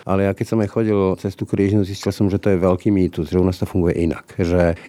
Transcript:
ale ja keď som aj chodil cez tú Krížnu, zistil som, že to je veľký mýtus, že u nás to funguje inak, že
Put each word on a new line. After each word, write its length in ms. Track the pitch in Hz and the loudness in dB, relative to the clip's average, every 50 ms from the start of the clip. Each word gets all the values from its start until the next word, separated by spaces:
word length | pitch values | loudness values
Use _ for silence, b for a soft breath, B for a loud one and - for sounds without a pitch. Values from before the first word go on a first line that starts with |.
| B | B
ale 240 | - 95 98 98 98 | -2 0 0 2 0
ja 80 | 98 | 0
keď 100 | - 117 - 110 | -2 -4 -2 0
som 80 | 113 | 0
aj 80 | 104 98 | 0 0
chodil 480 | - 117 113 107 104 101 95 92 92 | 0 -2 0 0 2 2 2 0 0
cez 160 | - - 101 98 - | -2 -4 -8 -6 -6
tú 80 | 104 - | -6 -4
Krížnu, 400 | - 101 98 98 104 107 98 90 | 0 0 2 2 2 2 0 -2
zistil 240 | 98 - - 104 92 | -4 -6 -4 -4 -2
som, 160 | - 107 95 | 0 0 0
že 80 | 95 | 0
to 160 | 98 - 104 98 | 0 0 0 0
je 80 | 87 | 2
veľký 320 | 90 92 92 90 - 110 101 | 2 2 2 2 0 0 2
mýtus, 400 | 95 92 85 - - 80 - 90 | 2 2 0 -2 -4 -4 -2 0
že 80 | 92 | 2
u 80 | 90 95 | 2 2
nás 80 | 90 | 0
to 80 | - - | -2 -4
funguje 320 | - - 95 85 85 73 | -4 -2 0 0 0 0
inak, 320 | - 85 80 67 - - - - | 0 0 -2 -2 -4 -8 -10 -6
že 400 | - 92 85 87 90 87 85 85 B B | -4 -2 0 2 2 2 2 0 B B